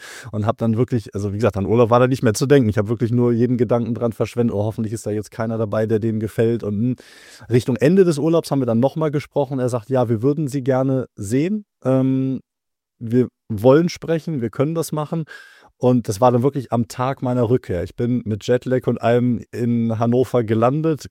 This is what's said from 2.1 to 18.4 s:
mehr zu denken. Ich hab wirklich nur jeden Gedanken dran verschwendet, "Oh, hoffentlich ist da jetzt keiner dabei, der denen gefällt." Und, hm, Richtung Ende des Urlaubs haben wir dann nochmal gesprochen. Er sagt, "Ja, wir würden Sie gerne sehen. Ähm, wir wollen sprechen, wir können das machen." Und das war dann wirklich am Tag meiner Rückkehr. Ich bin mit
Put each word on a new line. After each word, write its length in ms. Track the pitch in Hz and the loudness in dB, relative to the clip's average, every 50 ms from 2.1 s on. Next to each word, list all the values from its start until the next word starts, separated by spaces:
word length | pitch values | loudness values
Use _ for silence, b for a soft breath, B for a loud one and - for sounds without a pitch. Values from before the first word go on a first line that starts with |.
| 135 - | 2 0
mehr 140 | - 120 104 | 0 0 0
zu 100 | - 143 | 0 2
denken. 240 | 127 143 143 127 107 | 4 4 4 4 4
Ich 80 | 101 110 | 2 0
hab 100 | 104 101 | 0 -2
wirklich 240 | 120 110 127 110 | -2 -2 -2 -2
nur 200 | 120 123 120 120 | 0 2 2 2
jeden 260 | 120 113 120 120 127 113 | 2 2 2 0 2 0
Gedanken 380 | 123 104 123 120 117 104 120 | 0 0 0 0 0 -2 -4
dran 160 | 107 120 117 | -4 -4 -4
verschwendet, 440 | 110 - 120 107 - 123 120 117 101 | -2 -2 -4 -4 -2 -2 -2 0 0
"Oh, 100 | 101 104 | 0 -2
hoffentlich 280 | 110 107 - 113 104 110 | -2 -2 -4 -6 -6 -6
ist 140 | 110 - 110 | -6 -6 -4
da 20 | |
jetzt 220 | 104 107 104 - | -4 -4 -6 -8
keiner 260 | - - 113 113 113 113 | -8 -8 -6 -6 -4 -4
dabei, 300 | 113 104 110 110 113 107 | -4 -2 -2 -2 0 0
der 100 | 113 107 | 0 0
denen 220 | 101 113 107 110 | 0 -2 -2 -2
gefällt." 420 | 110 104 - - 117 113 120 110 | -4 -4 -2 0 0 0 0 -2
Und, 120 | - 107 104 | -4 -4 -4
hm, 200 | 101 117 123 127 B B B B B B B B B B B | -2 -2 -2 -2 B B B B B B B B B B B
Richtung 260 | 113 123 - - 123 | 0 0 0 0 -2
Ende 300 | - - 147 180 196 190 | 2 2 4 4 6 4
des 140 | 175 156 143 | 4 2 0
Urlaubs 320 | 147 165 165 165 - - | 0 0 0 0 0 0
haben 80 | 147 139 | -2 -2
wir 80 | 131 120 | 0 0
dann 120 | 113 113 | 0 2
nochmal 300 | 123 135 - 165 156 156 | 2 0 0 -2 -4 -2
gesprochen. 480 | 139 147 - - _ 147 143 123 143 131 | -2 -4 -6 -4 _ -4 -2 -2 -2 -4
Er 120 | 123 123 | -2 -2
sagt, 200 | 120 123 107 - | -2 -4 -4 -2
"Ja, 200 | 131 127 123 110 | 0 0 0 0
wir 120 | 120 107 | 0 0
würden 260 | 110 139 147 151 156 135 | 0 0 0 0 -2 -4
Sie 160 | 117 143 123 | -4 -4 -2
gerne 440 | 131 131 127 131 135 135 131 120 - _ | 0 0 0 0 0 0 -2 -4 -6 _
sehen. 500 | - 107 98 117 131 151 185 214 214 208 - _ _ _ | -12 -8 -2 0 0 0 0 -2 -4 -6 -10 _ _ _
Ähm, 580 | 127 131 131 131 131 131 131 131 135 135 - - _ _ _ _ _ _ _ _ _ _ _ | 0 2 2 2 2 0 0 -2 -2 -4 -6 -8 _ _ _ _ _ _ _ _ _ _ _
wir 280 | 120 110 113 123 123 - - _ _ _ | -8 0 2 2 2 2 -2 _ _ _
wollen 420 | 110 101 107 127 135 156 175 175 | -6 2 4 6 6 6 4 2
sprechen, 520 | - - - - 160 160 - - 160 135 | -2 -6 -6 -4 -4 -4 -4 -6 -6 -4
wir 80 | 117 113 | -6 -6
können 260 | - - 135 151 165 | -2 -2 -2 -2 -2
das 160 | 165 151 - | -4 -6 -4
machen." 320 | - 151 151 139 - 165 156 B B B B B B B B B B _ | -4 -6 -6 -6 -6 -6 -6 B B B B B B B B B B _
Und 320 | - 123 127 123 110 - | 2 2 2 2 2 -2
das 100 | 107 95 | -2 2
war 120 | 123 123 | 4 4
dann 120 | 120 123 117 | 4 4 2
wirklich 300 | 143 139 143 117 - - | 0 -2 -2 -6 -4 -2
am 160 | 117 117 - | -2 -2 -4
Tag 320 | - - 123 131 139 - | -4 -6 -4 -4 -4 -4
meiner 280 | - 127 123 123 120 107 | -4 -4 0 0 2 2
Rückkehr. 340 | 123 127 - - 92 85 85 | 0 0 0 -2 -4 -4 -4
Ich 120 | - - | -6 -6
bin 260 | - 120 117 127 120 - | -4 -2 -2 -2 -2 -2
mit 200 | 101 110 101 | -4 -6 -6